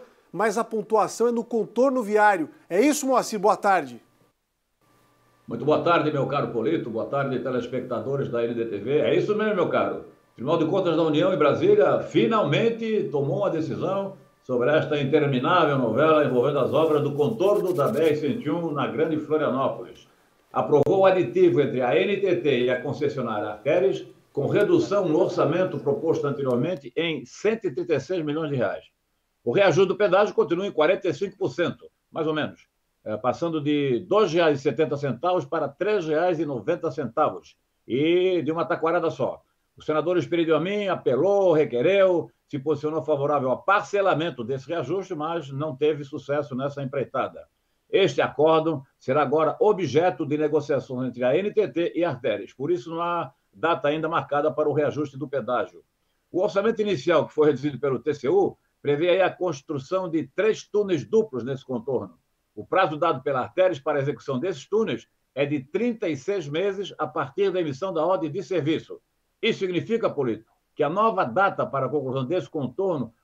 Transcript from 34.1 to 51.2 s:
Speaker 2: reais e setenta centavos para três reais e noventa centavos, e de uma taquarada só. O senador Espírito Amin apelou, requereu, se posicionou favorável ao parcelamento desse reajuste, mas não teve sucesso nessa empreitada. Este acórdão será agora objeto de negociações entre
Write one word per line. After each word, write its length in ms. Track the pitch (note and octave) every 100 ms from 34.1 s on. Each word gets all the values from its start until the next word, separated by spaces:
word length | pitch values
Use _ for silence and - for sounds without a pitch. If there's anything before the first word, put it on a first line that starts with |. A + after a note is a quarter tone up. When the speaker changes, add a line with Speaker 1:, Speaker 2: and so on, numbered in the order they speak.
| G#3 F#3+
Speaker 2:
reais 280 | E3+ E3 C#3
e 40 |
setenta 320 | D3 B2 D#3 C3+
centavos 480 | C#3+ A2+ - C3+
para 240 | - D#3+ C#3
três 380 | - G3 G#3 D#3
reais 340 | D3+ F3+ D#3+
e 60 | D3+
noventa 440 | B2 G2+ E3+ D#3+
centavos, 680 | C#3+ A#2+ - C3+ F#2 - _ _ _ -
e 560 | A#2+ D#3+ F3 F#3 F3
de 80 | D#3
uma 120 | E3
taquarada 460 | E3 D#3+ D#3+ E3+ D#3+
só. 320 | - G#2+ - _ _ _ -
O 60 |
senador 340 | - D#3 D#3 F3+
Espírito 380 | C#3 E3+ D#3+ D#3
Amin 320 | F3+ G#3 G3
apelou, 680 | E3+ D3 B2+ F#3 G3+ F#3+
requereu, 800 | D#3 C3+ A#2+ D#3 G3 F#3+ E3+ C#3 _ _
se 100 | C#3+
posicionou 440 | C#3+ D3 D3+ D#3
favorável 480 | D3 D3 C#3+ D3 B2+
ao 120 | A#2+
parcelamento 840 | - G3+ G3+ G3+ F#3+ D3+ E3+ C3+
desse 240 | A2 C3+ C3+
reajuste, 460 | E3 C3+ F#3+ F3+
mas 380 | D#3+ D#3 E3+ C3+
não 240 | C3+ D#3 C3+
teve 280 | D3+ D3
sucesso 520 | C#3+ D3+ - D3 C#3+ B2
nessa 260 | C#3 C#3+
empreitada. 640 | C3 C#3 A#2 B2+ G2 - - _ _ _ _
Este 320 | E3+ F#3 D3
acórdão 600 | A#2+ - D#3 D#3+ D#3+ C#3+ - _
será 240 | - C#3+
agora 360 | C3+ D3+ D3+ -
objeto 640 | G#3 F#3 D3+ C#3 F3+ - C#3+
de 120 | D3+
negociações 720 | D3+ D3+ C3+ C3+ - B2+ B2+
entre 140 | A2+